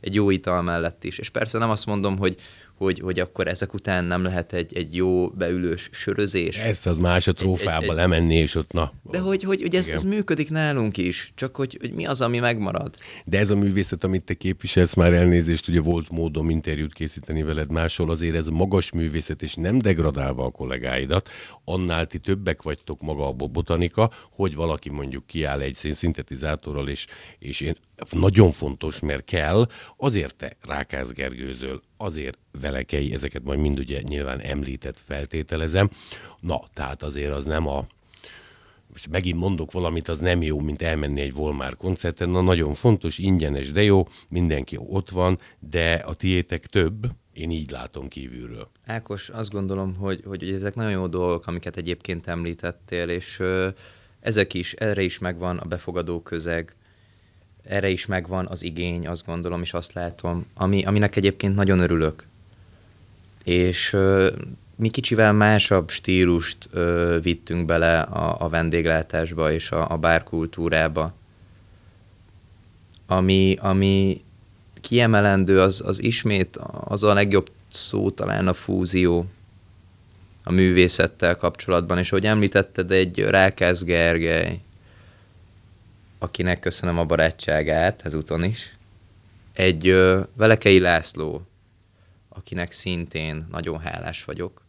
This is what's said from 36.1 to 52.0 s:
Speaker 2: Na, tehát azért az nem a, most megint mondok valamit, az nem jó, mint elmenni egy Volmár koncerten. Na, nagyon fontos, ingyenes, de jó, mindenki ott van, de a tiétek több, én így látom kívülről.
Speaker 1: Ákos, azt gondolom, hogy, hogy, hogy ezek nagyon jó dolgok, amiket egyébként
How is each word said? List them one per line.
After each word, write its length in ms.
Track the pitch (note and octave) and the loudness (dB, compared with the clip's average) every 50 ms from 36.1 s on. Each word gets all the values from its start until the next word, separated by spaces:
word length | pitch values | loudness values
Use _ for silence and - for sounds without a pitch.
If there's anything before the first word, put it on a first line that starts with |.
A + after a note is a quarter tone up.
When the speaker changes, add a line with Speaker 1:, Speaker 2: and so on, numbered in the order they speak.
| - - - - - _ | -18 -18 -18 -20 -20 _
Speaker 2:
Na, 200 | - F2 E2 C2+ - - _ | -6 -6 -6 -6 -6 -10 _
tehát 280 | - D2 C2 C#2+ C#2+ - | -10 -8 -8 -8 -8 -10
azért 300 | D2+ C2+ C#2 C#2+ D2 C#2+ | -8 -6 -6 -6 -4 -4
az 120 | C#2+ C#2 | -4 -4
nem 240 | D2 D2+ D#2 D#2+ D2 | -2 -2 -2 -2 -2
a, 180 | C#2 C#2+ C#2 - _ _ _ _ _ - - - - - - - - _ _ _ _ _ _ | -2 -4 -6 -8 _ _ _ _ _ -20 -20 -20 -20 -20 -20 -20 -20 _ _ _ _ _ _
most 240 | _ - - - D2 | _ -20 -20 -14 -6
megint 280 | D2+ F#2 F#2 F2+ E2 E2+ | -4 -2 -2 0 -2 0
mondok 340 | E2+ G2 G2 D#2+ D#2+ D2+ - | 0 0 0 -2 -4 -6 -4
valamit, 360 | F#2 F2 E2 E2 E2 D#2+ - | -4 -2 -2 -2 -4 -4 -4
az 120 | E2 C#2+ | -6 -2
nem 220 | D#2+ F2+ F2 F2 E2 | 2 2 2 2 2
jó, 180 | D2+ D2+ D2 | 0 -2 -2
mint 220 | D2+ D2+ D2 D2 E2 | -2 -4 -4 -4 -4
elmenni 380 | E2 D#2+ D#2 D2 C#2+ C#2+ C#2+ | -4 -2 -2 -2 -4 -4 -4
egy 140 | C#2+ C#2 B1+ | -4 -6 -6
Volmár 420 | C#2 D2+ D2+ D2 C#2 C2 C2+ B1+ | -4 -4 -4 -4 -4 -6 -8 -10
koncerten. 520 | - - F#2 F#2 - - F2 D#2+ - F2+ F2 | -8 -4 -4 -4 -2 -4 -6 -4 -2 -2 0
Na, 120 | F2+ F2+ | 2 2
nagyon 320 | F2+ F#2 F2+ E2+ D#2+ D2+ D2 | 4 4 4 4 2 -2 -4
fontos, 460 | - - B2 A2 F#2 - D#2+ D2+ - | 0 4 2 2 4 0 -6 -6 -2
ingyenes, 540 | F#2 F#2+ F#2 F2+ D#2 D2 C#2+ C#2 C2+ C#2 D2 | 2 2 4 4 2 0 -2 -4 -4 -4 0
de 100 | F#2 G#2 | 2 4
jó, 260 | G#2 G2 F#2+ F2+ - - - - _ | 6 6 6 4 2 -4 -20 -18 _
mindenki 500 | - F2 F2 E2 D#2 C#2+ B1+ - - F2 F2 - | -2 0 0 0 0 -2 -4 -6 -10 -12 -10 -6
ott 220 | F#2 G2 F#2 - | -6 -6 -6 -4
van, 280 | F#2 F2+ F2+ F2+ F#2 F2 - - - _ | -2 0 2 2 2 0 -4 -16 -20 _
de 340 | - D2+ D2+ F2 E2 E2 E2 | -18 -6 -2 0 2 2 0
a 220 | E2 D2 C#2 D#2+ | 0 -2 -8 -10
tiétek 520 | - - F#2 F#2 F2+ F2 _ F2 D#2+ - | -4 -2 0 0 0 0 _ -6 -10 -10
több, 440 | - - G2+ F2 D#2+ G2+ G#2+ G#2+ B2 - - _ _ _ | -2 0 0 0 0 -2 -4 -8 -8 -8 -10 _ _ _
én 180 | - D#2+ E2 | -12 -8 -6
így 200 | E2 D#2+ D2+ C2+ | -6 -6 -6 -10
látom 380 | C#2+ B1+ A#1+ B1 _ C#2+ C2+ C#2 | -12 -14 -14 -14 _ -14 -14 -12
kívülről. 640 | - C#2 C2+ B1+ B1 B1 A#1+ A#1 A#1 A1 G#1+ - _ _ _ | -14 -14 -14 -14 -14 -14 -14 -14 -14 -16 -18 -20 _ _ _
Speaker 1:
Ákos, 420 | - A2+ A2+ A2 - G#2+ G2 - - | -10 -10 -10 -8 -10 -12 -12 -12 -14
azt 220 | - A2 A2+ G2+ | -10 -10 -10 -8
gondolom, 440 | G2+ G2+ G2 F#2+ G2 F#2+ F#2+ F#2+ F#2 | -6 -6 -4 -4 -4 -4 -4 -6 -6
hogy, 280 | F2+ G2 G2 F#2+ - - | -6 -4 -4 -6 -6 -8
hogy, 140 | G2+ G2 E2+ | -12 -12 -10
hogy 120 | - F2+ F#2+ | -6 -6 -6
ezek 220 | G2 G2 G2+ G2 | -4 -4 -6 -6
nagyon 180 | A2+ A2 G#2+ G2+ | -4 -4 -2 -2
jó 140 | F#2+ F#2 | -2 -2
dolgok, 400 | F2+ E2 F2+ F2+ F2+ E2+ E2+ - | -2 -2 0 0 0 0 -2 -4
amiket 300 | - F2 F2 - F2+ - | -6 -8 -6 -8 -8 -10
egyébként 500 | F#2+ E2+ E2+ F2 - | -8 -6 -6 -6 -6